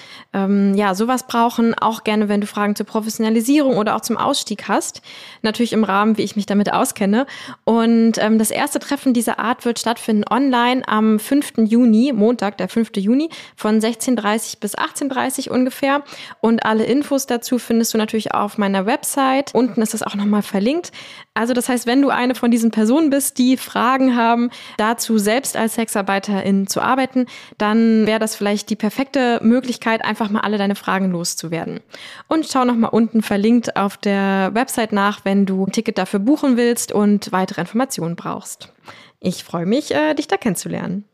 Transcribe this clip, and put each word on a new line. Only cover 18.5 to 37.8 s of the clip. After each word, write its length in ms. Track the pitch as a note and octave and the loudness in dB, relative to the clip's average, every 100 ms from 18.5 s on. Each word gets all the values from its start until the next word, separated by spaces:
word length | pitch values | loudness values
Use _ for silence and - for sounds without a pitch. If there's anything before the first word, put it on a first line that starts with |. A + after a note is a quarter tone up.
| - | -2
meiner 280 | G3 G3 F#3+ | -2 0 0
Website. 720 | D4 - - C4 C4+ C#4 - | -2 -2 -2 0 0 0 0
Unten 260 | B3 - | 0 0
ist 120 | G#3+ | -2
das 100 | A3 | -2
auch 120 | - G3+ | -6 -4
nochmal 260 | G#3 G#3 | 0 0
verlinkt. 480 | G3+ G3 G#3+ E4 - - - - - | 0 0 0 -2 -6 -16 -20 -20 -10
Also 200 | - A#3 | -4 -2
das 160 | B3 A#3+ | -2 0
heißt, 160 | B3 A#3 | -2 0
wenn 140 | B3+ | 2
du 80 | C#4 | 2
eine 260 | - B3+ B3 | 2 0 0
von 160 | A#3+ | 2
diesen 200 | A#3 A3+ | 2 2
Personen 380 | A3 G#3+ C#4+ D#4+ | 2 2 4 4
bist, 280 | C#4 C4+ - | 2 -2 0
die 180 | B3 C4 | 2 2
Fragen 600 | - G3+ A#3 C4 C4 A#3+ | 0 -2 0 2 2 2
haben 320 | A#3 A#3 A#3+ - - - | 2 2 0 -6 -16 -2
dazu, 420 | G#3+ A#3 - A3 | -2 -2 0 0
selbst 380 | G3+ A#3 - - | 2 0 -2 -2
als 200 | A3+ - | -2 -2
Sexarbeiterin 920 | A3+ G#3+ G3 G3 G3+ G3 - G3 G3 | -4 -2 -2 -2 -2 -2 0 0 0
zu 140 | - | -2
arbeiten, 440 | - C4 C4 B3+ B3 - - - | 0 0 0 -2 -2 -6 -18 -4
dann 480 | G#3 A3 A3+ A3 G#3+ | 0 4 4 4 2
wäre 140 | A3 | 2
das 160 | G#3+ - | -2 -2
vielleicht 340 | G3+ G#3 - | -2 -2 -2
die 60 | G#3+ | -2
perfekte 640 | G#3+ - C4+ C#4+ B3 A#3 | -2 -2 -2 0 2 2
Möglichkeit, 600 | A3 B3 B3+ A#3 A#3 A3+ | 4 2 0 -6 -2 -2
einfach 260 | - G#3+ G#3+ | -2 -4 -2
mal 120 | G#3+ | -2
alle 160 | G3+ G#3 | -2 -2
deine 180 | G3 G3+ | -2 -2
Fragen 340 | - F#3+ F#3+ | -2 -2 0
loszuwerden. 680 | F3 F3 - E3 E3 E3+ - _ - - - - | -2 -4 -6 -6 -6 -8 -12 _ -20 -20 -16 -4
Und 200 | D#4+ D#4 | -2 0
schau 140 | C4 B3 | 0 2
nochmal 240 | A#3 A3 | 2 2
unten 300 | A3 A3+ A3+ | 2 2 2
verlinkt 560 | - G3+ G#3+ A#3+ A3+ - | 0 0 4 2 2 -2
auf 180 | G3+ - | -2 -2
der 540 | G3+ G3 G3 G3 F#3+ | -2 0 0 0 0
Website 380 | G#3 B3+ - A3 | 0 -2 -2 -2
nach, 300 | G3+ G3+ G3+ | 0 0 -2
wenn 220 | G3 G3 G3 | 0 2 2
du 180 | F#3+ F#3+ | 0 -2
ein 60 | |
Ticket 260 | A3+ A3 G#3 | -2 -2 -2
dafür 220 | F#3 G3+ | -2 -2
buchen 380 | G#3 D4+ C#4+ A#3+ | 2 2 2 2
willst 340 | A#3+ A#3+ - | 2 0 -2
und 400 | G3+ G#3 G#3 - | 2 4 2 0
weitere 300 | F#3 F#3 - | -2 -2 -4
Informationen 560 | F3 A3+ | -4 -2